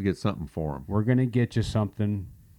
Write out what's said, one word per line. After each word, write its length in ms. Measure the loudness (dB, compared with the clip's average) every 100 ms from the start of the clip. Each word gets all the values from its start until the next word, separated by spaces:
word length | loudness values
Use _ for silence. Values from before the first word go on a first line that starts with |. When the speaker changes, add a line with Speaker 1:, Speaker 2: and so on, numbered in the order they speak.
Speaker 1:
get 140 | -2 0
something 300 | -2 -2 -6
for 260 | -4 -4 -4
'em. 80 | -2
Speaker 2:
we're 160 | 0
gonna 220 | 4 2 2
get 280 | 2 2
you 80 | 0
something. 640 | 0 0 -2 0 -2 -2 -6 -16 -20